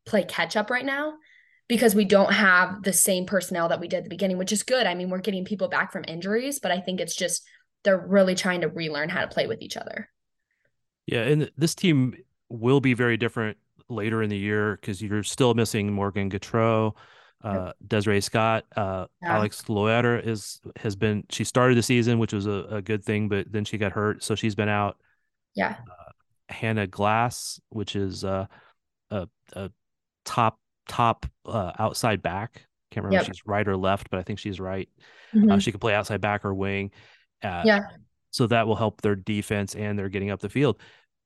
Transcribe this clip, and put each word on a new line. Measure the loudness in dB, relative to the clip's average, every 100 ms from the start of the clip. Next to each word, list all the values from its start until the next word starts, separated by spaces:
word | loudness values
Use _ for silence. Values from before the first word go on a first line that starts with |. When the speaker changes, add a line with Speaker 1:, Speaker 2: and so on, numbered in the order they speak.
| -2
Speaker 1:
play | 0 0
catch | -2 -2 0
up | -2
right | -2 -2
now | -2 -4 -8 _ _ _ _ -2
because | 4 4 4
we | 6
don't | 6 6
have | 4 6 6 4 0
the | -2
same | 2 2 2 0
personnel | -2 -2 0 0
that | 0
we | -2
did | -4
at | -4
the |
beginning, | -2 -2 0
which | -2
is | -2
good. | 0 0 0
I | -2
mean, | -4
we're | -4
getting | -2 -4 -4
people | -4 -2
back | 0 -2
from | -6 -8
injuries, | -6 -2 -2 -2 -4
but | -2
I | -2
think | -2 -4
it's | -4 -4
just | -2 -4 -8 -20 _ _
they're | 2 2 4
really | 4 6 4
trying | 0 0
to | -2
relearn | -2 -4 -2 -4
how | -4
to | -4
play | -2 -2
with | -4
each | -8 -10
other. | -10 -12 -14 _ _ _ _ _ _ _ _ _ -4
Speaker 2:
Yeah, | -2
and | 2 2 0 -2
this | -2 0
team | 2 2 2 -2 -16 _ -14
will | -4 2 4
be | 4
very | 2 2 2
different | -2 -2 -6 -6 _ _ -10
later | -6 -2 -2
in | -2
the | -2
year | -2 0 0 -4
'cause | -6 -8
you're | -4 -4
still | -2 2 4
missing | 4 2 0 -2
Morgan | 0 -2 -2 -4
Gautreau. | -4 -2 0 2 4 0 -2 -14 -20 -20 _
Uh, | -6 -6 -6
Speaker 1:
Yep. | -10 -2
Speaker 2:
Desiree | 0 2 2
Scott, | 2 2 2 0 -2 -4
uh, | -4 -4 -8 _
Speaker 1:
Yeah. | -2
Speaker 2:
Alex | 0 0 -4
Loera | -4 0 2 2 2 0
is, | -2 -6 -8 -16 -18 -8
has | -6 -2
been, | 0 0 -4
she | -6
started | 0 4 6 6
the |
season, | 4 4 4 2
which | 2
was | -2 -2
a, | -4 -6
a | -8
good | -4 -4
thing, | -2 -2 0
but | -2 -2
then | -4 -4
she | -2
got | -2
hurt, | 0 -2 -2
so | -4 -2
she's | -2
been | 0 0
out. | 0 0 -4 _ _ _ _ _ -2
Speaker 1:
Yeah. | -2 -2 -14
Speaker 2:
Uh, | -20 -20 -20 _ _ -18
Hannah | -6 -2 0 -2
Glass, | 0 2 2 0 -2 -10 -12 -12
which | -10 -6 -4
is, | -4 -4
uh, | -4 -4 -6 -12 -20 _ _ _ -10
a, | -8 -8 _ _
a | -12 -12 -14 _ _ _ _ -6
top | 0 0 0 _ _ -8
top, | 0 2 2 -4 -14 -6
uh, | -4 -4 -2
outside | -2 0 0 0
back. | -2 -6 -8 -14 _ _ _
Can't | -8 0
remember | 2
Speaker 1:
Yep. |
Speaker 2:
if | 0 -6
she's | -4
right | -2 0
or | 0
left, | 2 0 -2
but | -6
I |
think | -6 -8
she's | -8 -8
right. | -6 -8 -8 _ -20 -20 0
Uh, | 6
Speaker 1:
Mm-hmm. | 8 6
Speaker 2:
she | 4
can | 0
play | 2 2
outside | 0 0
back | 0 0
or | -2
wing. | -2 -2 -4 -6 -10 -20 _ _ _
Uh, | -8 -2 0
Speaker 1:
Yeah. | 0 -4 -14 _ _ _
Speaker 2:
so | -2 2
that | 2 2
will | 0
help | -2 0
their | -2 -2
defense | -2 -4 -2 -4 -4 -6
and | -6 -4
their | -4
getting | -4 -4
up | -6
the | -4
field. | 0 2 0 -6 -20 _ _